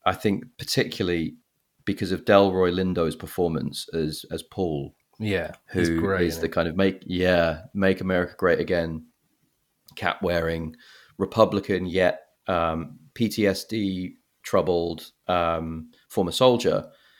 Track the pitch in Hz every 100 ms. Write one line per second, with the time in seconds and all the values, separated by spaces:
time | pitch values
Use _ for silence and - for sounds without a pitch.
0 | - 92 110 98 - - - - 110 -
1 | 92 87 80 - _ _ _ _ - 98
2 | 92 90 - 101 101 92 92 90 92 87
3 | 80 78 - - 87 78 69 71 - 82
4 | 78 76 - 85 - - 90 73 71 -
5 | _ - 107 95 82 - - 92 85 82
6 | 98 95 85 80 80 - 82 85 98 95
7 | - 90 90 90 82 78 - 101 95 95
8 | 92 90 87 - 90 82 80 90 82 80
9 | - _ _ _ _ _ _ _ _ -
10 | 90 - 92 85 82 82 80 80 - -
11 | _ - 101 - 101 101 - 95 90 90
12 | 90 - - _ - 90 82 80 82 -
13 | _ - 113 107 101 98 - 110 98 92
14 | 90 - _ _ - 98 85 87 85 80
15 | - _ - 90 85 82 82 80 80 _
16 | - - 87 - 127 120 - 98 - -
17 | _